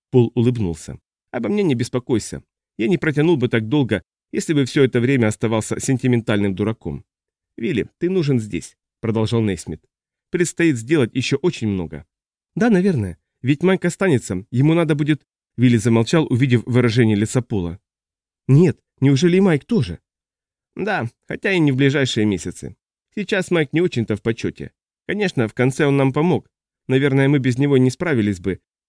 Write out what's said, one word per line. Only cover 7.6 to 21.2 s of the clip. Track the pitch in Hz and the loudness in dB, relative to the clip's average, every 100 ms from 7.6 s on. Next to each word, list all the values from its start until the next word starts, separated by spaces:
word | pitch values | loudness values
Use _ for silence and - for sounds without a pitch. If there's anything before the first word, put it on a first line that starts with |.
| 202 120 - _ | -4 -4 -4 _
ты | 175 | -2
нужен | 190 143 127 | 0 0 -2
здесь», | 107 85 - _ _ _ | -2 -8 -10 _ _ _
продолжал | 113 110 107 117 | -4 -2 0 0
Нейсмит. | 107 92 - 78 _ _ _ _ _ | -2 -4 -8 -14 _ _ _ _ _
«Предстоит | 175 175 - 170 123 | -2 -2 0 0 0
сделать | 113 160 113 131 | -2 0 0 -2
ещё | 120 139 | -2 -2
очень | 180 - 110 | -2 -2 -4
много». | 95 80 76 - _ _ _ _ - | -4 -6 -12 -16 _ _ _ _ -2
«Да, | 233 | 2
наверное, | 190 196 147 95 82 _ _ | 4 2 0 -4 -8 _ _
ведь | 120 147 | -2 0
Майк | 180 185 175 | 2 2 -2
останется, | - 196 127 - 90 - | -2 0 0 0 -8 -4
ему | 123 147 | 0 2
надо | 165 156 151 | 2 2 0
будет». | 147 151 _ _ _ - | 0 -2 _ _ _ 0
Вилли | 123 117 | 2 4
замолчал, | 117 117 113 165 151 | 2 2 2 0 0
увидев | 117 135 120 117 | 0 2 2 2
выражение | 120 120 113 113 104 | 2 2 2 2 2
лица | 107 131 | 0 -2
Пола. | - 104 85 90 _ _ _ _ _ _ - | -2 -4 -4 -8 _ _ _ _ _ _ 2
«Нет, | 135 175 - _ _ | 4 4 2 _ _
неужели | 135 139 175 180 | 2 4 4 4
и | |
Майк | 196 147 - | 4 2 0
тоже?» | 226 90 80 _ _ _ _ _ _ _ - | -2 -2 -6 _ _ _ _ _ _ _ -8
«Да, | 202 185 110 - | -4 -4 -6 -10